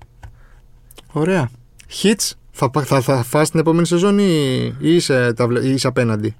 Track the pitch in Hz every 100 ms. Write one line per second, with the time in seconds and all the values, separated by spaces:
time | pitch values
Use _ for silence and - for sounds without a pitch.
0 | - - - - - - - - - -
1 | - 151 160 190 123 - - - - -
2 | 196 233 - - - - 131 151 135 139
3 | 123 131 117 151 151 165 156 165 170 175
4 | 202 202 202 156 135 127 120 123 151 170
5 | 165 131 123 113 120 120 131 131 131 127
6 | 117 107 107 -